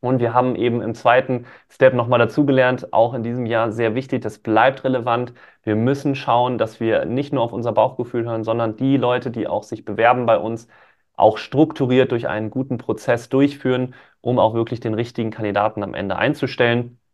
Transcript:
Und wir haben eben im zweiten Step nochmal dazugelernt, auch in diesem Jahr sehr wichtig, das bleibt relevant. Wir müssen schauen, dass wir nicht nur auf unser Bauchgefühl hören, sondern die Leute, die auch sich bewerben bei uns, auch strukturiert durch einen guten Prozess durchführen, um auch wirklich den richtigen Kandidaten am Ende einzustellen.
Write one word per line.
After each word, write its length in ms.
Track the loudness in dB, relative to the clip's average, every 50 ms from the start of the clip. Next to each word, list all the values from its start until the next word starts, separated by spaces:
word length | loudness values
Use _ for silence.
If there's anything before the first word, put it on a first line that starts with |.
Und 180 | 0 0 0 0
wir 140 | 0 2
haben 240 | 2 2 2 2 0
eben 240 | 0 0 0 0 -2
im 140 | -4 -6 -8
zweiten 500 | 0 2 4 4 4 2 0 -4 -6 -6 -12 -20 -20 _ _
Step 240 | _ _ 4 4
nochmal 260 | 6 4 0 2 4 4
dazugelernt, 760 | 4 2 2 0 2 4 4 4 4 2 2 -2 -6 -2 2
auch 180 | 2 2 2
in 100 | 0 -4
diesem 220 | -6 -6 -4 -4 -4
Jahr 260 | -2 0 0 0 0
sehr 240 | -2 0 -2 0 0
wichtig, 280 | -2 -4 -4 -6 -4
das 160 | -4 -6 -10 -8
bleibt 460 | _ 0 2 4 4 4 2 0 -4
relevant. 500 | -2 -2 -2 0 0 -2 -2 -2 -6 -10 -20 -20 -20 _ _
Wir 140 | _ -2 0
müssen 380 | 0 2 0 0 0 -2 -4 -4
schauen, 420 | -2 -2 0 2 2 2 0 0
dass 240 | -2 -4 -4 -4 -4
wir 240 | -2 0 0 0 0
nicht 300 | -2 -4 -4 -4 -2 -2
nur 80 | -2
auf 100 | -2 -2
unser 200 | -4 -6 -4 -2
Bauchgefühl 520 | 2 2 0 0 0 -6 -10 -6 -4 -6 -4
hören, 200 | -4 -4 -6 -2
sondern 320 | -2 -2 0 -2 -4 -2
die 200 | -2 0 0 2
Leute, 340 | 2 2 0 0 0 -2 -6
die 160 | -6 -6 -6
auch 160 | -4 -4 -6
sich 220 | -6 -8 -14 -12 -10
bewerben 400 | -10 -2 2 4 4 4 4 2
bei 140 | 2 2 2
uns, 300 | 0 -4 -8 -8 -12 _ _ _ _ _ _ _ _ _ _
auch 200 | 4 4 4 4
strukturiert 760 | 2 -8 -4 2 2 2 2 2 -4 -2 2 4 2 4 2
durch 160 | 0 -4 -4 -4
einen 200 | -4 -4 -6 -6
guten 300 | -6 -6 -6 -6 -6 -8
Prozess 500 | -4 -6 -6 -6 -2 -2 -2 -2 -2 -2
durchführen, 680 | 2 2 2 2 0 -2 -2 0 0 0 -2 -6 -8 -16 -20 _ _ _
um 180 | _ -2 2 2
auch 160 | 2 2 2
wirklich 240 | 0 -2 -2 -4 -6
den 160 | -4 -4 -4
richtigen 380 | -4 -6 -6 -4 -6 -6 -6
Kandidaten 500 | -4 -4 -4 -2 0 0 0 0 -2 -4
am 120 | -8 -6 -6
Ende 200 | -6 -6 -4 -2
einzustellen. 840 | 0 0 0 0 -2 -4 -6 0 0 2 2 2 0 -2 -6 -12 _ _ _